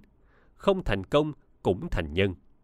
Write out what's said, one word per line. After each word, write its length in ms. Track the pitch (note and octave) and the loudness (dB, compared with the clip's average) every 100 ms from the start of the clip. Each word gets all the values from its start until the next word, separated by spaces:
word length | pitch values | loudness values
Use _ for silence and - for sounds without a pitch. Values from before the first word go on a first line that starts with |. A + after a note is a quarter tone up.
| - _ _ _ _ _ | -6 _ _ _ _ _
Không 280 | - F#3+ | 0 0
thành 200 | C3+ G2 | 0 -2
công 300 | F#2+ D3 D3+ - _ _ | 2 0 0 -6 _ _
cũng 260 | A2 F#2 F3 | -2 -2 -2
thành 240 | - D2+ | -4 -2
nhân. 220 | E2 G2 F2 - - | 0 0 -2 -16 -20